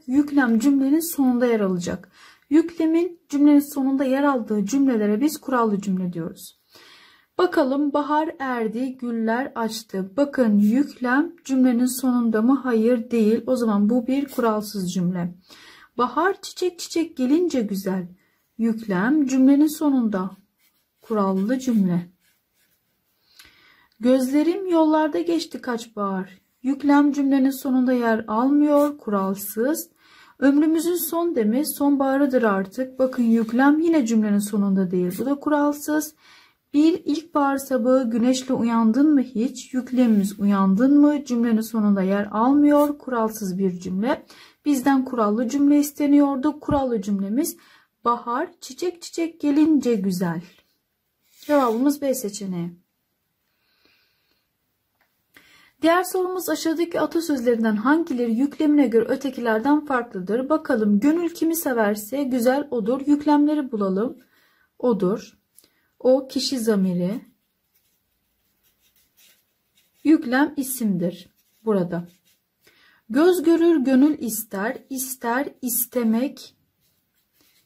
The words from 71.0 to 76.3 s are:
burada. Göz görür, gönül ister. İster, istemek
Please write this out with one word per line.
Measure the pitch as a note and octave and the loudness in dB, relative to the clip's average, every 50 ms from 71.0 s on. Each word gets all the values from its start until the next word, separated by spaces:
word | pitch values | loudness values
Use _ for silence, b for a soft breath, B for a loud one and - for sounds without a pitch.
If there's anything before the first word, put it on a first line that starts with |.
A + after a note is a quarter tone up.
| F3 F3 E3+ - - _ _ _ _ _ _ _ - | -2 -4 -6 -8 -16 _ _ _ _ _ _ _ -4
burada. | A3 G#3 F#3+ F3 F3 E3+ E3+ F3 - _ _ _ _ _ _ _ _ _ _ _ b b b b b b b b b | -2 0 0 -2 -2 -6 -8 -8 -10 _ _ _ _ _ _ _ _ _ _ _ b b b b b b b b b
Göz | A3 C4+ E4 F#4 F4+ F4 C#4 | 0 2 4 4 4 4 2
görür, | E4 E4 E4 E4 F4 E4 | 2 4 4 4 4 4
gönül | D4 B3 C4+ C4 B3+ C#4 D#4 D4 - | 2 2 4 4 4 4 4 2 0
ister. | A#3+ A3 G#3+ - - - - F#3+ G3+ A#3 C4 - - - | -6 -8 -8 -8 -10 -10 -8 -6 -6 -6 -6 -8 -12 -12
İster, | C4+ B3+ C4 - - - - A#3 A#3+ C4 C#4+ - - _ | -10 -10 -10 -10 -10 -8 -4 -4 -2 -2 -4 -6 -8 _
istemek | - B3 A#3+ - - - - B3 A#3 A3 A3 A3+ B3+ C#4+ | -8 -6 -4 -4 -6 -4 -4 -2 0 0 0 0 -2 -4